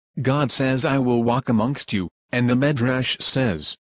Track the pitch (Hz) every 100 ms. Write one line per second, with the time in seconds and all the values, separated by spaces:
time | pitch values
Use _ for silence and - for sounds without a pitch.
0 | _ - 127 139 143 - 131 131 147 139
1 | 127 120 117 120 - 117 110 143 - 107
2 | 87 - _ 123 123 123 139 147 120 131
3 | 127 - - - 127 85 76 -